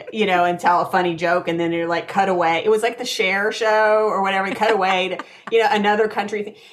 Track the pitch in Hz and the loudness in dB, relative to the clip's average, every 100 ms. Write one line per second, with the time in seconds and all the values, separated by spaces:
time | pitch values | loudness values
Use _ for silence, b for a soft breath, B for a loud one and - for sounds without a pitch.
0 | - 220 202 180 175 175 - 180 - 185 | -10 -2 0 2 2 2 2 2 2 0
1 | 180 165 170 175 175 170 170 170 170 170 | 0 0 0 0 -2 -2 -2 -2 -2 -4
2 | - 202 190 180 165 165 214 220 233 247 | -4 -2 0 2 0 0 2 2 0 -4
3 | 247 - 190 196 208 - 220 214 214 214 | -8 -2 0 0 -2 -2 0 4 4 4
4 | 214 190 196 196 196 247 220 214 185 185 | 2 0 0 0 -2 -2 0 2 2 0
5 | 185 170 B B B 226 214 214 208 208 | -2 -6 B B B 2 2 2 2 2
6 | 214 214 202 214 208 - B | 0 -2 -6 -6 -8 -12 B